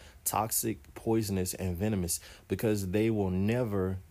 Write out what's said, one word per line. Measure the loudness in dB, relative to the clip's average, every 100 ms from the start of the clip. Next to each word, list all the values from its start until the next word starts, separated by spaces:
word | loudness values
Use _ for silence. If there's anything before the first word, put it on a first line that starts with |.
| -10 -10
toxic, | -2 0 0 -2 -2 -4 -10
poisonous, | -6 0 2 2 0 -2 -2
and | -4 0
venomous, | 0 0 0 -4 -8 -14 -6
because | 0 2 0 0
they | 2 4
will | 2 2
never | 2 2 0 0 0 0 -2 -8